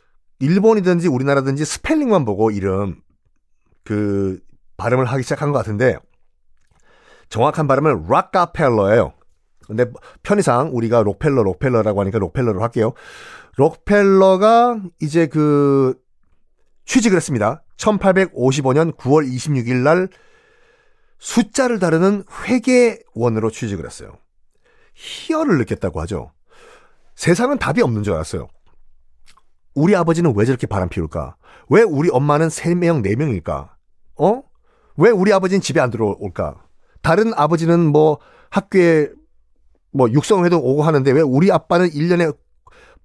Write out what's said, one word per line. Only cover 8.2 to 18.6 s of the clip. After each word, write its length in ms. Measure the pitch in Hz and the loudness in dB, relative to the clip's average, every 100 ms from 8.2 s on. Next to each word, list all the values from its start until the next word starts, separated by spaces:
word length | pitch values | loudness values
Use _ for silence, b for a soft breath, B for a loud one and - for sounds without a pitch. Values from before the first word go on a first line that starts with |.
| - 190 170 - 147 113 98 113 95 - _ _ _ _ - | 0 -2 -2 0 0 2 4 2 2 -4 _ _ _ _ -10
근데 220 | 110 120 117 B B | -4 -4 -6 B B
편의상 480 | - 208 160 120 156 | -2 0 2 0 0
우리가 280 | 127 113 117 | -4 0 2
록펠러, 400 | 104 95 151 135 | 2 0 -2 0
록펠러라고 580 | 98 90 135 120 107 101 | 0 -2 -2 0 0 -2
하니까 180 | 98 107 | -2 -2
록펠러로 420 | 92 - 123 95 | -4 -2 -4 -2
할게요. 320 | 117 120 113 B B B B B B - | -4 -2 -2 B B B B B B 0
록펠러가 1200 | 147 - - 208 196 190 190 185 214 233 240 233 185 - | 0 0 0 2 4 4 4 4 4 4 2 -2 -10 -10
이제 240 | 156 160 160 | -4 0 0
그 720 | 156 151 147 143 139 131 127 _ _ _ _ _ _ _ _ - | 0 2 2 2 2 0 -2 _ _ _ _ _ _ _ _ -2
취직을 320 | 254 220 185 | 0 2 2
했습니다. 460 | - 131 104 143 _ - | 0 -2 -2 -4 _ -6
천팔백오십오 960 | - 202 196 185 190 - 123 135 | -2 0 2 2 0 0 0 0